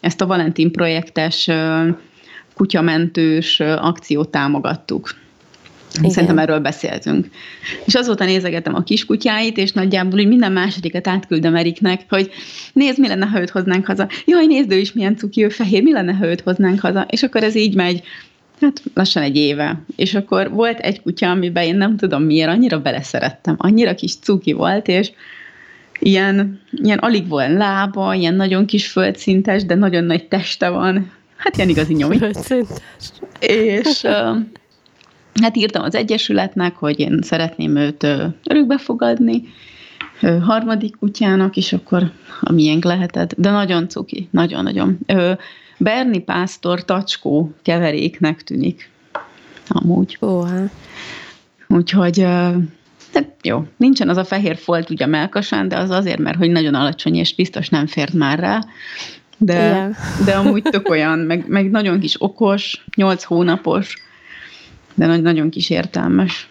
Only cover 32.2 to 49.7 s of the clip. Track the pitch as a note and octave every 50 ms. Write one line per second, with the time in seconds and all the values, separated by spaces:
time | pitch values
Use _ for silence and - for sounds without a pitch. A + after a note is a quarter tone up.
32.2 | A#3+ G#3 G3+ - - - C4 B3+ A#3+ G3 - - - - - - - - - -
33.2 | - - - - - - - A3+ A3 A3+ G3+ G3+ - D#4 D4 - - A3+ G#3+ G#3
34.2 | A3+ A3+ A3+ A3 A3 - - - _ _ _ _ _ _ _ _ _ _ _ _
35.2 | _ _ _ - A3 A3+ A3+ A#3+ G3+ G#3+ - E3+ - - - G#3+ A#3 G#3 A3 G#3+
36.2 | - - G#3 G3 F#3+ G3 - G3 F3 F3+ F3 - - D3 D3 - D3 - D3 D#3+
37.2 | E3+ - - D#3+ E3 E3 - - D#3+ D#3 D3 C#3+ D3 D3 D3 D3 - D3 C#3+ C#3
38.2 | - E3+ E3 - _ - - D4+ D4 A#3 C#4 C#4 - - A#3+ A#3 A#3+ A#3 A#3 A#3
39.2 | B3+ A3+ A3+ A#3+ A#3+ - - - - - - - - - - - - - - -
40.2 | - F#3+ E3+ E3+ E3+ F#3+ A3 A3+ A3+ A3+ A3+ G#3 G3+ G#3+ - - - G#3 G3+ -
41.2 | A#3 G3 F#3+ F#3+ F#3+ F#3+ F#3+ - F#3 - - F#3 - - - F3+ F#3 E3 - -
42.2 | - - - - - - E3+ E3 D3+ D3+ D3+ D#3+ F3 F3 F3 F#3 F3+ F3 - F3
43.2 | F3 F3 - - F3 G3 G3+ G#3 G3+ F#3 F#3 E3+ E3 F#3 - - - - - -
44.2 | F#3 E3+ - F3+ E3+ F3 - - - - - F#3+ G3+ - F#3+ F3 - - G3 F#3+
45.2 | F3 F3 F#3 F#3 - - - - - - - _ - G#3+ G#3+ B3 C4 B3+ A3+ F3+
46.2 | E3 - F#3 F3+ F3+ F#3+ - - - F3 F3 F3 F3 - G3 F#3 G3 F#3+ - -
47.2 | - D#3 C#3+ D3 E3+ D#3 D3+ _ _ - E3+ E3+ E3+ D#3+ D3 D3+ - E3 - -
48.2 | F3+ D#3 D#3 E3+ - - - - - - E3+ - - - _ _ _ _ _ -
49.2 | - - - - - - - - - -